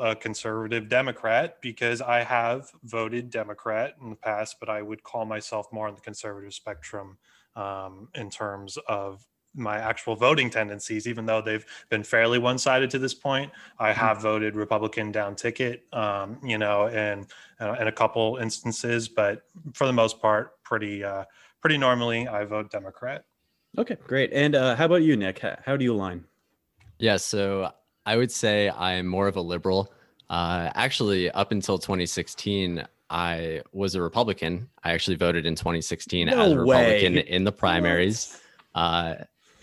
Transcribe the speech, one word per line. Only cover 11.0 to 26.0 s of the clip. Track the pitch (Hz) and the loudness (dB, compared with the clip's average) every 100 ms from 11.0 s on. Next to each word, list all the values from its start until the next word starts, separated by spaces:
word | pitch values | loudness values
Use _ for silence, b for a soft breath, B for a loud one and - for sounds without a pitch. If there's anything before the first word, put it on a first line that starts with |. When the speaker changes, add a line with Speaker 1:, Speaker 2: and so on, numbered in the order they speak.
| 113 | -4
Speaker 1:
even | 117 113 | -6 0
though | 110 | 0
they've | 110 110 - B B | 0 -4 -6 B B
been | 110 | -4
fairly | 104 117 113 120 | 2 4 4 4
one-sided | 123 127 139 131 131 | 2 2 4 4 2
to | 135 | 0
this | 131 | -4
point. | - 143 135 139 B B - | -4 -2 -2 -4 B B -2
I | 110 | 2
Speaker 2:
Hmm. | 107 | 4
Speaker 1:
have | 113 104 | 2 2
voted | 110 107 107 104 | 2 0 0 -2
Republican | 104 107 107 117 107 | 0 0 0 -4 -4
down | 107 101 101 | -2 -4 -4
ticket, | 117 117 123 120 - | -6 -2 -4 -4 -8
um, | 123 107 101 98 117 | -4 -2 -2 -6 -10
you | 131 110 | -4 0
know, | 104 101 104 | 2 4 2
and, | 107 104 101 98 B B B | 2 -2 -4 -8 B B B
uh, | 107 117 | -6 -2
in | 110 | -2
a | |
couple | 110 110 117 110 127 | 2 0 2 0 0
instances, | 113 - 120 110 120 117 113 | -4 -6 -6 -6 -2 -2 -2
but | - 104 110 _ - 147 | 0 0 0 _ -18 -12
for | - 135 | -2 2
the | |
most | 123 113 - | 4 2 2
part, | 110 107 - _ | 2 2 0 _
pretty, | - 113 104 101 | -4 -2 -2 -6
uh, | 101 98 95 b b b | -6 -6 -10 b b b
pretty | 160 151 | 0 4
normally, | 131 123 120 117 123 | 4 4 2 0 -2
I | 104 104 | -4 -4
vote | 107 104 | -4 -4
Democrat. | 104 95 - 123 147 _ _ _ _ _ - | -8 -10 -10 -10 -10 _ _ _ _ _ -4
Speaker 2:
Okay, | 240 202 - | -4 -4 -2
great. | 135 127 | 0 2
And, | 139 147 | 4 4
uh, | 143 127 120 | 4 4 4
how | 160 | 4
about | 175 | 6
you, | 160 | 6
Nick? | 127 95 - | 4 2 -4
How, | 104 - | -6 -6
how | - 135 | -4 0
do | |
you | 127 | 0
align? | 107 | 0